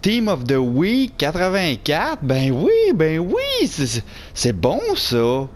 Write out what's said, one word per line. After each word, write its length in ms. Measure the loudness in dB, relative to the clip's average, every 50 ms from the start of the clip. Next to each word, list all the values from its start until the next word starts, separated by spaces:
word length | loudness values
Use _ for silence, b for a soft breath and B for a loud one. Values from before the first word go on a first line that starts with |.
Team 260 | 0 0 0 2 0 0
of 160 | -2 -2 0
the 80 | 0
Week, 600 | 2 2 2 2 2 0 2 2 2 0 0 -2 -2
quatre-vingt-quatre. 1000 | -4 -4 -2 0 0 0 0 0 0 0 0 -2 -2 -2 -2 0 0 0 -2 -4 -4
Ben 300 | -2 0 0 2 2 0
oui, 400 | 0 2 2 4 4 4 4 4 4
ben 240 | 2 2 2 2 0
oui, 480 | 0 0 0 0 0 0 0 0 0
c'est, 220 | -2 0 -4 -4 -2
c'est, 160 | -2 -6 B B B B B B
c'est 200 | B -2 -2 0
bon, 280 | 0 2 0 0 0 0 0 -2 -2
ça. 540 | -2 -2 0 2 2 2 2 2 0 -4 -6 -12